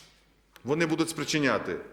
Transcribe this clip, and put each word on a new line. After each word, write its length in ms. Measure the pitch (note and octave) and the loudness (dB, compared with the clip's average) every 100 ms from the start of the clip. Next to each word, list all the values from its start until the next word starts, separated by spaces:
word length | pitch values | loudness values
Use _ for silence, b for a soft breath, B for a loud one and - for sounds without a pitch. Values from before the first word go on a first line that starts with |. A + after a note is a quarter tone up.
| B B B B _ - | B B B B _ -10
вони 220 | A#2 D#3 E3 | -4 0 2
будуть 220 | D#3+ D#3+ | 2 0
спричиняти, 720 | - C#3+ D#3 C3+ G2+ G2 D#2 - | -2 -2 2 2 2 0 -6 -8